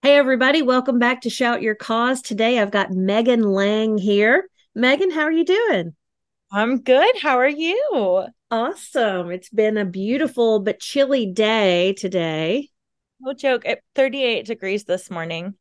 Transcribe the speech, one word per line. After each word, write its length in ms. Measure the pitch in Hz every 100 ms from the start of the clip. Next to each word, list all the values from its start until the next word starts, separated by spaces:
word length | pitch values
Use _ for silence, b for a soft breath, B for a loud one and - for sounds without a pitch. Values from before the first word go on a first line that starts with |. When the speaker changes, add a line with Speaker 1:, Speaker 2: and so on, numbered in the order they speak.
Speaker 1:
Hey, 140 | 277 285
everybody. 440 | 262 254 262 302
Welcome 380 | 254 254 254 240
back 220 | 240 254
to 80 | 247
Shout 320 | - 247 240
Your 140 | 220 214
Cause. 460 | - 226 240 262
Today, 380 | - 214 226 247
I've 120 | 208
got 200 | 202 196
Megan 500 | 185 190 208 233 240
Lang 560 | 214 196 196 214 220 214
here. 520 | 196 202 214 294 381 b b 208
Megan, 340 | 247 285 370
how 120 | 320
are 100 | 302
you 140 | 320 339
doing? 500 | 392 466 233 170 - _ _ _ _ _
Speaker 2:
I'm 300 | 196 226 254
good. 340 | - 254 392 494
How 160 | 302 254
are 100 | 262
you? 800 | 294 330 415 587 339 196 180 - _ _
Speaker 1:
Awesome. 800 | 226 247 392 - 269 226 185 170
It's 160 | 180 -
been 280 | 214 214 214
a 80 | 196
beautiful 760 | 185 196 262 302 247 233 214
but 220 | 196 -
chilly 440 | - 277 277 269 208
day 680 | 185 214 220 196 175 185
today. 760 | 196 190 185 165 156 160 240 285 _ _ _ _ _
Speaker 2:
No 100 | 254
joke. 320 | 269 277 240 -
At 140 | 233 _ -
thirty-eight 500 | 269 269 254 214 208
degrees 380 | 220 190 202
this 260 | 208 185 -
morning. 440 | 175 165 165 180 202